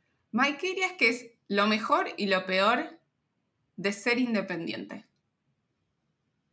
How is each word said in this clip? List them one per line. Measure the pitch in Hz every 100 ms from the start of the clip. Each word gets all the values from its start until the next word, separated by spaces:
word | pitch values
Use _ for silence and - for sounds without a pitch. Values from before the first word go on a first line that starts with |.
| _ _ _
Mai, | 214 277 294
¿qué | 370
dirías | 370 370
que | 359 233
es | 247 - _ -
lo | 202 208
mejor | 214 214 311 392 -
y | 202
lo | 185 190
peor | 185 196 247 - - _ _ _ _ _ _ _ -
de | 190
ser | 208 240 240
independiente? | 247 214 190 170 165 - - - - _ _ _ _ _ _ _ _ _ _ _ _ _ _